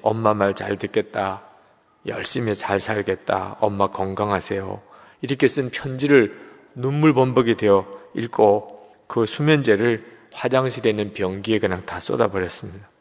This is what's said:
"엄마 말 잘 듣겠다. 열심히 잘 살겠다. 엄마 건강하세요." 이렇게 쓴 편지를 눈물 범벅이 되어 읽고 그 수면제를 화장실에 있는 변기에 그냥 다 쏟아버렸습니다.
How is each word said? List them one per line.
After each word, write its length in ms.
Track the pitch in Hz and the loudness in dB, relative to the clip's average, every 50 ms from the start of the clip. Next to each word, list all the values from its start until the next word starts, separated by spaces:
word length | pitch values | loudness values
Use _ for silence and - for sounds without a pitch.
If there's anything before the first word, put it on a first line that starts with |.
"엄마 320 | - 110 110 113 110 107 107 | -2 -2 0 2 2 2 2
말 200 | 104 98 101 95 | 2 0 0 0
잘 220 | - 98 101 101 | -2 -4 -6 -6
듣겠다. 640 | - 107 98 - 110 104 - - 107 98 95 95 98 - - - _ _ _ _ _ _ _ _ _ - | -6 -6 -4 -2 -2 -2 -2 -4 -6 -4 -4 -6 -8 -14 -20 -20 _ _ _ _ _ _ _ _ _ -12
열심히 480 | - 107 - - - - 131 120 110 101 | -10 -10 -8 -8 -6 -6 -4 -4 -4 -4
잘 240 | - - - 98 98 | -4 -2 -2 -2 -2
살겠다. 800 | - 110 110 104 98 95 95 - - - 98 95 92 98 101 - | -2 -2 -4 -4 -4 -4 -6 -4 -4 -4 -4 -4 -4 -8 -4 -4
엄마 280 | 110 104 101 98 98 95 | -2 -2 0 -2 -4 -4
건강하세요." 920 | - - 95 95 95 98 104 104 101 90 - - 107 95 95 95 101 101 - _ - - - - _ _ | -4 -4 -6 -4 -4 -4 -2 -2 -2 -4 -4 -4 -6 -6 -6 -8 -10 -12 -16 _ -20 -20 -20 -20 _ _
이렇게 260 | - 131 139 - 139 127 | -8 -6 0 2 2 2
쓴 220 | - 147 127 120 | 2 0 -4 -4
편지를 680 | - - - 135 131 127 143 143 143 127 107 - - - - - - - _ _ - | -6 -8 -8 -8 -6 -2 2 6 6 6 6 4 0 -8 -20 -20 -20 -20 _ _ -10
눈물 400 | 123 127 135 143 151 156 156 131 | -6 -4 -2 0 4 4 4 6
범벅이 420 | 127 131 131 120 131 120 117 107 | 4 4 4 4 2 2 2 2
되어 300 | - 107 104 98 95 92 - - - - - - | 2 4 4 4 4 4 -2 -10 -18 -18 -12 -8
읽고 760 | - 117 117 - - 110 101 101 104 - - - - - - _ _ _ | -8 -8 -4 2 4 6 6 4 2 0 -8 -16 -20 -20 -20 _ _ _
그 200 | - - 120 110 | -6 -2 -2 0
수면제를 920 | 104 - - 147 156 156 143 127 117 104 98 117 120 113 110 - - - - _ _ | 0 -2 0 2 2 2 4 4 2 2 2 2 0 0 -2 -6 -14 -20 -20 _ _
화장실에 580 | - - - 127 131 131 131 127 113 120 117 113 | -8 -6 -2 0 2 2 0 0 -2 -2 0 0
있는 220 | 104 104 104 98 | 0 0 -4 -6
변기에 460 | - - 95 92 95 98 98 110 110 101 | -4 -4 -4 -4 -4 -4 -2 -2 0 0
그냥 260 | 107 95 90 92 - | 0 0 -2 -4 -6
다 140 | - - 90 | -8 -10 -8
쏟아버렸습니다. 880 | - - 110 117 117 98 98 95 92 87 - - - 95 90 98 104 - _ _ | -4 -2 0 0 0 0 0 -2 -4 -4 -6 -10 -12 -14 -16 -18 -20 -20 _ _